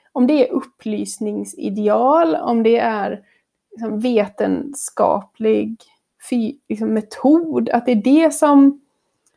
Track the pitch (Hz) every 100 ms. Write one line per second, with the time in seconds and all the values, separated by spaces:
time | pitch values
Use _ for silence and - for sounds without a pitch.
0 | _ 269 254 302 247 269 - _ 220 208
1 | 202 - 214 208 196 - 208 196 208 214
2 | 254 311 330 311 - 233 226 233 226 214
3 | 202 208 _ _ _ _ _ 220 226 214
4 | 247 226 202 - 196 - - - - -
5 | - 208 196 - 220 214 214 226 _ _
6 | _ _ - 240 220 - - 214 220 220
7 | 214 - 262 320 330 247 226 233 240 226
8 | 226 294 320 294 302 285 277 277 _ _
9 | _ _ _